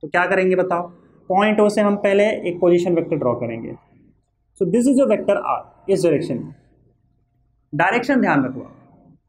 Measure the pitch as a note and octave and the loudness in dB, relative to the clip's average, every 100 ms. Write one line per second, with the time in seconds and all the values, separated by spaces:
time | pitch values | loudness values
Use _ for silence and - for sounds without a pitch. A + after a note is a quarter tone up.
0 | D3+ F3 F3+ F#3+ F#3 F3+ F3+ F3 F3 - | -4 -2 0 0 2 0 0 -2 -6 -14
1 | _ _ _ F#3 G#3 G#3+ G#3 G#3 G#3 G3+ | _ _ _ 0 2 4 2 2 0 0
2 | G3+ G3 G#3 G#3+ F3 E3+ F3+ F3 F3+ E3+ | 0 2 2 0 -6 -2 2 2 2 -2
3 | E3 D#3+ B2 A#2 A#2 A2+ A2+ - _ _ | -2 -2 -2 -4 -6 -8 -12 -16 _ _
4 | _ _ _ _ _ _ F3+ G3+ B3 C4 | _ _ _ _ _ _ 0 2 2 4
5 | C4 G3+ - G3+ - B2+ - _ - F#3+ | 4 2 0 -2 -2 -6 -6 _ -2 0
6 | E3 D3 - A#2+ G#2 - _ _ _ _ | 2 0 -2 -8 -8 -16 _ _ _ _
7 | _ _ _ _ _ _ _ D3 F3 A#3 | _ _ _ _ _ _ _ -2 0 0
8 | A#3+ C4+ G3+ D3+ C3 B2 A2 - _ _ | 0 0 2 0 -2 -6 -16 -20 _ _
9 | _ _ | _ _